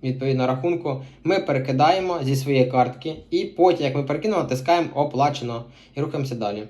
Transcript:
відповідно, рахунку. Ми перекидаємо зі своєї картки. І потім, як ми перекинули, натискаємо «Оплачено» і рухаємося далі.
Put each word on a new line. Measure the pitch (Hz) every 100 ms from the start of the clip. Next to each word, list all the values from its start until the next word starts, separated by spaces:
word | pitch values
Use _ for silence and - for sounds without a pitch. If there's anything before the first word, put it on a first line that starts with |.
відповідно, | 131 127 135 131 131
рахунку. | 131 175 170 151 135 - -
Ми | 160 190
перекидаємо | 160 139 131 131 151 190 185 175
зі | 135 135
своєї | 135 135 123
картки. | 131 123 - 160 156 -
І | 175 202
потім, | - 180 170 143
як | 135
ми |
перекинули, | 139 - 214 196
натискаємо | 135 160 151 170 156
«Оплачено» | 143 143 123 143 135 120 117 - - _ -
і |
рухаємося | 135 151 131 113
далі. | 104 104